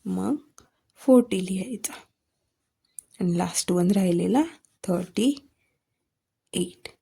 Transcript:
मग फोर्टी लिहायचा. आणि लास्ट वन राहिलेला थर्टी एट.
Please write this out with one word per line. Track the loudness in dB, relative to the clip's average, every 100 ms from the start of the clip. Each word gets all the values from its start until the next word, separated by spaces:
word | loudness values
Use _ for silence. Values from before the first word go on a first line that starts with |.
| -4
मग | -4 -2 -4 _ -20 _ _ _ _
फोर्टी | 6 6 6 -4 -4
लिहायचा. | -6 -6 -10 -12 -14 -20 _ _ _ _ _ _ _ _ -20 _ _
आणि | -2 -2
लास्ट | -2 -4 -2
वन | 0 2
राहिलेला | 2 2 0 2 0 0 -4 _ _
थर्टी | -4 -4 -4 0 0 0 -8 _ _ _ _ _ _ _ _ _ _
एट. | -6 -6 -8 -20 -20